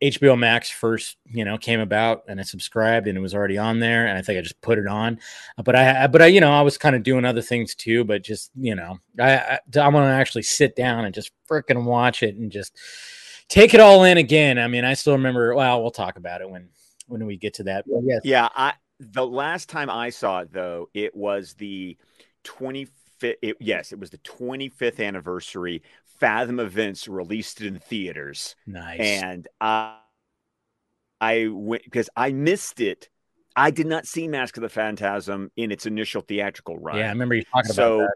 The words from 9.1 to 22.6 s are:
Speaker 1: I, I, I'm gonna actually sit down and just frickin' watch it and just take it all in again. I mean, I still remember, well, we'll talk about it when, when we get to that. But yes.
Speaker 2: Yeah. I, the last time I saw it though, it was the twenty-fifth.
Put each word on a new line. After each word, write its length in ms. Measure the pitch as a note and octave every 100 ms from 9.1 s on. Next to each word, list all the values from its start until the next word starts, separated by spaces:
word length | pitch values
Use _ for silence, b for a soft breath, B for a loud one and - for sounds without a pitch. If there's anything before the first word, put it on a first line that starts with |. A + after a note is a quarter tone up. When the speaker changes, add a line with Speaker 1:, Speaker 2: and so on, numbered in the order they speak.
| A#2
Speaker 1:
I, 160 | C3 C3+
I, 220 | A2+ C3+ - C#3+
I'm 160 | C#3+
gonna 140 | D3 C#3
actually 360 | C3 C3 A#2
sit 320 | - - C#3
down 300 | - B2 A#2
and 100 | G#2
just 160 | F#2 - _ -
frickin' 360 | D#3 - B2
watch 400 | A#2+ A#2+ B2 -
it 100 | A2
and 160 | G2+ A2
just 260 | G2 F#2+ B B B B B B B -
take 280 | G3 A3
it 60 | A3+
all 220 | G#3+ G3
in 160 | F#3 F3
again. 400 | B2+ D3+ D3 B2
I 80 | A#2+
mean, 180 | A#2+
I 100 | B2
still 180 | C3+ D3+
remember, 420 | C#3 C3 B2 A#2
well, 260 | B2+ C3 B2
we'll 100 | A#2
talk 240 | A#2 F#2 F#2
about 240 | F2 F2+
it 100 | F#2+
when, 180 | F#2 F2+ _ _ _ -
when 200 | A#2 G#2+
we 100 | F#2+
get 180 | G#2
to 80 | -
that. 200 | G2 G2 A#2+
But 140 | A#2+
yes. 180 | C3 A#2
Speaker 2:
Yeah. 240 | C3+ C3 A#2 -
I, 160 | C3+ - _ _
the 260 | A#2 B2+
last 440 | B2+ B2+ D3 F3 -
time 200 | D#3+ C#3
I 220 | G#2+ A#2+
saw 300 | - G#2 F#2
it 120 | E2+
though, 360 | F#2 F2+ E2+ E2+
it 220 | G#2 G#2
was 400 | G#2 G2+ G2+ F#2
the 420 | - G#2 G2 F#2 - _ _ _ _
twenty-fifth. 960 | - -